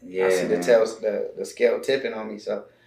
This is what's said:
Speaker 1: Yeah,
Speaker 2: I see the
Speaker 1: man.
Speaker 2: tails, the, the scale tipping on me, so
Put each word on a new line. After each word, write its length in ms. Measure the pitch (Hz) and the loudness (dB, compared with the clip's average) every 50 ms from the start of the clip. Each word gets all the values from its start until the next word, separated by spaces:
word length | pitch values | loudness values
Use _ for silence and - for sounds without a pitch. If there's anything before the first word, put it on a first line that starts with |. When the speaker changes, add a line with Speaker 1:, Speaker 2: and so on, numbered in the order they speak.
| - | -16
Speaker 1:
Yeah, 220 | 90 90 92 95 | -8 -2 0 2
Speaker 2:
I 20 | 92 | 2
see 160 | 92 90 87 | 2 2 2
the 80 | 85 87 | 0 0
Speaker 1:
man. 80 | 87 87 | 0 4
Speaker 2:
tails, 360 | 123 117 110 110 107 - - | 6 6 6 6 2 -2 -4
the, 320 | 110 107 101 - - - - | -4 -2 -2 -2 -4 -6 -6
the 80 | - 98 | -10 -10
scale 340 | - - - 117 113 117 - | -8 -2 0 2 2 2 0
tipping 340 | - 135 135 131 - 117 113 | -2 -2 -2 -2 -2 -4 -6
on 140 | 110 110 110 | -6 -8 -10
me, 60 | 107 104 | -10 -10
so 260 | - 104 104 101 - - _ _ _ | -6 -6 -6 -6 -8 -12 _ _ _